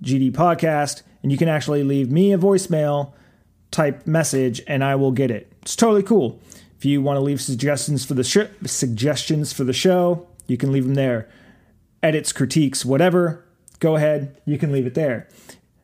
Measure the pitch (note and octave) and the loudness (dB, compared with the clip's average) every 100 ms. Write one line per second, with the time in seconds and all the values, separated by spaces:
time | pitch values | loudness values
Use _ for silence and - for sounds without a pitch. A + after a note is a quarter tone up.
0 | B2+ C3+ C3 A#2 F3 E3 E3 D3+ C#3+ - | -2 0 2 2 2 2 0 0 -2 -6
1 | - _ C#3 C#3 E3 D#3 - D3 C#3 C#3 | -16 _ -2 0 2 0 0 0 0 0
2 | B2+ D3+ G3 G3 G3 G3 F#3+ D#3+ D3+ C#3+ | 2 2 4 4 4 2 2 0 0 -2
3 | C#3 - _ _ _ _ _ - D3+ - | -4 -12 _ _ _ _ _ -2 0 -2
4 | - D#3+ D#3 C3+ C3 A#2+ - C#3 C3+ C#3 | -2 0 0 0 0 -2 -4 -2 0 0
5 | C3+ B2+ C3 G#2+ - _ - - A3+ G#3+ | 0 0 0 -2 -10 _ -10 0 2 2
6 | G3 A3 A#2+ - - - - _ C#3 C#3+ | 2 2 2 -4 -18 -20 -20 _ -2 0
7 | C#3 C#3 C#3 C#3 - B2 C#3+ C#3+ - C#3+ | 0 0 -2 -4 -4 -4 -2 -2 -2 -4
8 | - C3 B2+ G3+ G#3 - D#3+ - C3 A2 | -2 -2 0 0 0 -6 -8 -4 -4 -2
9 | C3+ D3+ - D#3 D3 - C3 B2 F#3+ F3+ | -2 -2 -2 -2 -2 -4 -2 0 2 4
10 | F3 E3+ - - - B2 C#3 C3+ B2+ C#3 | 2 0 -6 -14 -6 -2 0 0 0 0
11 | C3+ A#2 A2 - - - _ _ _ _ | 0 -2 -6 -18 -20 -20 _ _ _ _
12 | E3 D3+ - - C3+ E3 C#3 - B2 C3+ | -2 0 -4 -4 -2 2 0 -2 -2 2
13 | F3+ F3 E3+ D#3+ - _ _ _ E3 D#3+ | 2 2 0 -4 -14 _ _ _ 0 2
14 | D3+ D3 C#3 - - D3 D#3 C#3 B2+ B2+ | 2 0 -4 -10 -6 -4 -2 -2 -2 -2
15 | D3+ A2+ - - - - _ _ | -2 -4 -10 -20 -20 -20 _ _